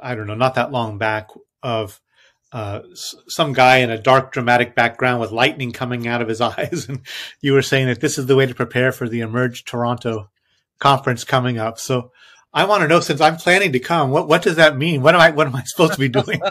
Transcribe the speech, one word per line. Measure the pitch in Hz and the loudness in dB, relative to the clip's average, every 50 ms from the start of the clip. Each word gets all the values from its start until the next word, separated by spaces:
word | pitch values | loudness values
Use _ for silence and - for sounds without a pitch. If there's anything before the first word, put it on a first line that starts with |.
| - | -12
I | 127 123 | -10 -10
don't | 110 107 | -8 -8
know, | 104 107 | -8 -4
not | 110 127 131 - | 0 0 0 0
that | 127 120 - 135 | 0 -4 -2 -2
long | 123 117 110 104 101 | -4 -4 -4 -6 -4
back, | 110 110 107 107 107 _ - - _ _ _ _ - | -4 -2 -2 -4 -6 _ -20 -20 _ _ _ _ -8
of, | 127 117 110 107 98 - _ _ _ _ _ _ _ _ _ _ _ - | -6 -6 -6 -6 -8 -12 _ _ _ _ _ _ _ _ _ _ _ -14
uh, | 120 107 101 101 110 - - | -12 -10 -10 -10 -12 -14 -16
s-, | - - - - - - _ - | -18 -16 -16 -16 -16 -18 _ -14
some | - - 165 147 127 | -4 -4 -2 -2 4
guy | 131 127 127 131 | 6 6 8 8
in | 131 127 117 | 6 4 2
a | 113 107 104 | -2 -2 2
dark, | 135 131 135 131 - - | 4 4 4 4 0 -6
dramatic | 135 120 117 120 120 120 120 - | -4 0 2 2 2 2 0 0
background | - 117 120 117 - 131 127 123 120 | 0 0 0 0 0 -2 0 0 0
with | 113 101 | -4 -6
lightning | 110 113 127 151 - 147 131 120 | -2 0 0 0 0 -2 -10 -10
coming | 117 - 131 120 123 120 117 117 | -8 -8 -8 -6 -6 -6 -6 -4
out | 120 120 | -4 -4
of | 117 | -4
his | 110 113 107 | -4 -2 -2
<laughs> | |
eyes. | 120 113 107 - - - 180 165 - - | -2 -4 -2 -4 -8 -6 -6 -8 -8 -8
And | 139 135 - - - - - - - _ | -12 -14 -12 -14 -16 -16 -16 -16 -16 _
you | - 139 135 | -2 2 2
were | 139 135 | 2 2
saying | - 139 135 131 | 2 0 0 0
that | 127 120 - | 0 -2 -2
this | - 147 - 147 | -2 -4 -4 -4
is | 131 | 0
the | 127 135 | 2 2
way | 135 135 | 2 2
to | 127 123 | 0 0
prepare | - 127 117 - 123 127 131 | -4 -6 -4 -2 0 0 0
for | 127 - 127 113 | -2 -2 -8 -6
the | 113 117 | -6 -6
Emerge | 113 110 110 123 127 123 120 - - | -6 -4 -2 -2 -2 -2 -4 -8 -16
Toronto | - - 120 120 120 123 120 - 120 113 107 101 _ _ _ _ _ _ _ _ _ _ - | -10 -6 -4 -2 -2 -2 -4 -4 -6 -6 -6 -8 _ _ _ _ _ _ _ _ _ _ 0
conference | - 139 139 131 - 135 127 117 - | 2 2 2 2 0 -4 -4 -4 -4
coming | - 143 131 123 127 120 113 | -2 -2 0 0 -2 -4 -4
up. | 110 113 113 - | -4 -6 -6 -8
So | - - 131 123 120 - _ _ _ _ _ _ _ _ - | -6 -4 -4 -4 -4 -8 _ _ _ _ _ _ _ _ -2
I | 147 180 | -2 0
wanna | 196 208 196 170 147 | 2 2 0 2 4
know, | 165 170 | 2 2
since | 170 - 156 139 | 2 0 -2 2
I'm | 160 156 165 | 2 2 2
planning | 165 - 170 180 196 202 175 131 | 2 0 2 2 2 2 0 -2
to | 127 | -2
come, | - - 170 165 143 131 | -2 0 0 0 0 0
what, | 135 160 175 | 0 -2 2
what | 151 156 - - | 2 0 2 2
does | - 165 | 0 2
that | 160 160 156 143 | 6 4 4 4
mean? | 127 147 175 165 135 127 | 2 -2 -2 -2 2 2
What | 151 175 | 4 6
am | 175 | 6
I, | 160 170 | 6 6
what | 156 147 156 | 6 2 -2
am | 135 120 | -2 -2
I | 127 113 | -6 -8
supposed | - - - 175 160 - | -8 0 2 2 2 2
to | 139 | 0
be | 135 131 | -2 0
doing? | 117 139 135 - 156 - 175 196 | 0 0 -2 0 -4 -4 -4 -6